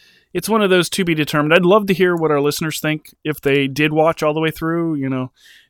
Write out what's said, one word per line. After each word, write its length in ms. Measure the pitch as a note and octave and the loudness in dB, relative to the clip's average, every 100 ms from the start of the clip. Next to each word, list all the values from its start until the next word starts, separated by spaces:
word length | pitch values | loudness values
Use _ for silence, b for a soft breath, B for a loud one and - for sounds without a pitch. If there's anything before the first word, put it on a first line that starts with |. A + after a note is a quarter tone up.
| b b b | b b b
it's 160 | F3+ F3+ | -8 -2
one 140 | A3 | 0
of 80 | G3+ | 2
those 200 | F#3 E3 | 2 0
to 140 | - | -2
be 100 | F3 | -2
determined. 400 | D#3 D3 D#3 D3 | -2 -2 0 2
I'd 100 | E3+ | 4
love 220 | F3 G#3+ G3 | 6 4 4
to 80 | |
hear 220 | F3+ F#3 E3+ | 0 2 2
what 160 | D#3 | 0
our 80 | D3 | 0
listeners 400 | C#3+ C#3+ D#3+ - | 0 -2 -4 -4
think 340 | D3+ D#3 - _ | -4 -4 -8 _
if 180 | D#3 D3 | -8 -6
they 280 | C#3+ C#3 C3+ | 0 0 0
did 240 | C3+ D3+ | 0 0
watch 280 | D3+ D#3 E3 | 2 2 2
all 100 | D3+ | -2
the 60 | D3+ | -2
way 100 | D#3+ | -2
through. 460 | - D#3+ E3+ E3 D3+ | -4 -4 -4 -4 -4
You 120 | C3+ | -4
know, 220 | C3 C3 b b b b | -4 -6 b b b b